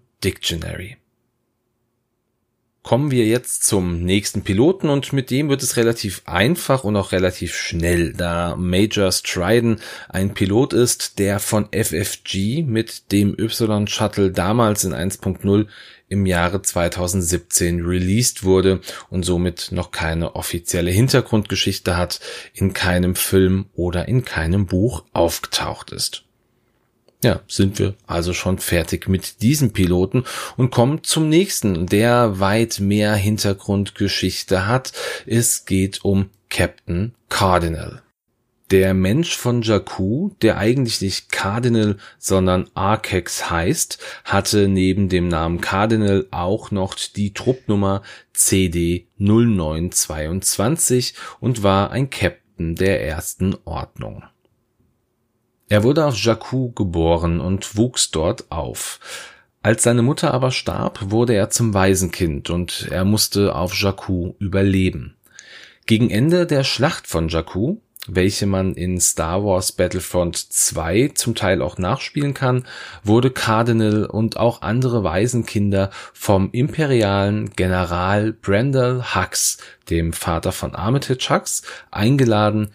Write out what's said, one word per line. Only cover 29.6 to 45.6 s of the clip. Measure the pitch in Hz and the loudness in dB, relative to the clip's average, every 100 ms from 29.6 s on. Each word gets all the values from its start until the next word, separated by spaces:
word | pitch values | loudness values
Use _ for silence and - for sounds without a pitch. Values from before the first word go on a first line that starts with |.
| 127 | 2
Piloten | - 90 90 95 127 123 - - - | 2 2 2 2 0 -2 -8 -8 -2
und | 127 | 0
kommen | - 120 156 | 2 2 0
zum | - 160 156 | -2 0 4
nächsten, | 160 202 - 107 85 87 | 4 2 0 -2 0 2
der | 101 117 120 117 95 | 2 4 4 2 2
weit | 98 107 113 - | 0 2 0 0
mehr | 98 104 104 | 0 2 2
Hintergrundgeschichte | 104 101 107 101 95 - 101 98 - 98 - 95 - - 95 98 | 2 2 0 0 -2 -2 -2 -2 -2 -2 0 -2 -2 -2 0 2
hat. | 127 - - - - - | -2 -2 -10 -8 -8 -2
Es | 120 113 - - | 0 0 -2 -2
geht | 95 95 - 98 | 0 0 -2 0
um | 98 98 _ - | 0 0 _ -6
Captain | - 90 - - 87 110 - - | -2 -2 -4 -6 -4 -4 -8 -8
Cardinal. | - 98 90 85 80 - - _ _ _ _ _ _ - | 0 2 2 2 -4 -8 -14 _ _ _ _ _ _ 2
Der | 95 92 | 4 4
Mensch | 95 95 120 170 - | 2 2 0 -2 -4
von | 127 120 | -2 0
Jakku, | 110 104 - - 95 127 196 - | 2 0 0 -4 -2 -2 -4 0
der | 110 - | 0 2
eigentlich | 104 131 120 - | 2 2 0 -2
nicht | 98 - - | -4 -4 -6
Cardinal, | - 98 110 123 117 107 98 - - | -4 -2 0 2 2 2 -2 -8 -10
sondern | - 95 92 92 - | 0 2 4 2 -2
Arkex | - 95 107 - 95 - - - | -2 0 0 0 -4 -2 -6 -4
heißt, | 85 87 165 - - - - | -2 0 -2 -4 -8 -14 -14
hatte | - 98 - 104 98 | -2 0 2 2 4
neben | 95 92 95 95 | 4 2 2 2
dem | 90 87 | 2 2
Namen | 82 82 | 0 0
Cardinal | 85 | -2